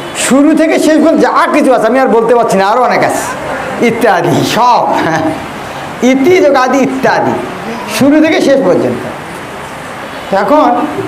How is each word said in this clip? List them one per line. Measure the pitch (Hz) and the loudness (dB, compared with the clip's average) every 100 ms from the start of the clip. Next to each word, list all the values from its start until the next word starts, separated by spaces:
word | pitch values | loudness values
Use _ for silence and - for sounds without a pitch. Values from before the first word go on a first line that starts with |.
| - - | -8 -6
শুরু | - 262 302 | 0 4 4
থেকে | 302 320 349 | 4 2 2
শেষ | 302 311 | 2 4
পর্যন্ত | 320 240 | 4 4
যা | - - 330 | 2 2 2
কিছু | 302 262 | 2 2
আছে, | 233 220 | 2 2
আমি | 262 | 2
আর | 240 | 2
বলতে | 226 226 | 2 2
পারছি | 240 220 190 | 2 2 0
না, | 196 | 2
আরও | 247 | 2
অনেক | 220 175 | 0 0
আছে, | - - - - - - - - 240 | 0 -2 -6 -8 -8 -8 -8 -2 0
ইত্যাদি | - 233 180 - - | 2 0 2 0 0
সব। | 131 - 147 202 - - 165 160 160 156 - - - - - - | 0 2 2 2 0 -2 -2 -2 -2 -6 -10 -12 -12 -12 -12 -2
ইতি | 247 269 277 359 | 2 2 4 4
যোগ | 294 262 | 4 2
আদি | 254 269 | 2 2
ইত্যাদি, | 269 - 220 170 - - - - 220 233 - - | 0 0 0 0 -2 -4 -8 -10 -10 -10 -6 0
শুরু | 277 302 | 4 4
থেকে | 320 370 | 4 2
শেষ | 277 269 | 2 2
পর্যন্ত। | 180 165 123 113 - - - - - - - - - - - - - | 2 0 -2 -4 -8 -12 -14 -14 -14 -14 -14 -14 -14 -14 -14 -14 -4
তো | 196 | -2
এখন | 226 294 185 180 151 135 | 2 2 2 0 -2 -6